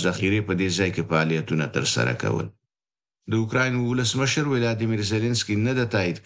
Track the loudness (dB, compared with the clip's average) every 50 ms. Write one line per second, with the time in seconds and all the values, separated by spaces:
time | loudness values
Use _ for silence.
0 | 0 0 0 0 0 2 2 0 0 0 0 0 0 0 0 2 0 0 0 -2
1 | -2 0 2 2 2 2 0 0 0 0 -2 -2 -2 -2 -2 -2 -2 0 0 0
2 | 0 0 -2 -2 -2 -2 -2 -2 -4 -6 -10 _ _ _ _ _ _ _ _ _
3 | _ _ _ _ -6 -2 0 0 0 0 0 0 0 2 0 0 0 0 0 0
4 | 0 0 0 0 0 0 2 0 0 0 2 2 2 0 0 0 0 0 0 0
5 | 0 0 0 0 0 0 0 -2 -2 0 0 0 2 2 2 0 0 0 0 0
6 | 0 0 -2 -4 -4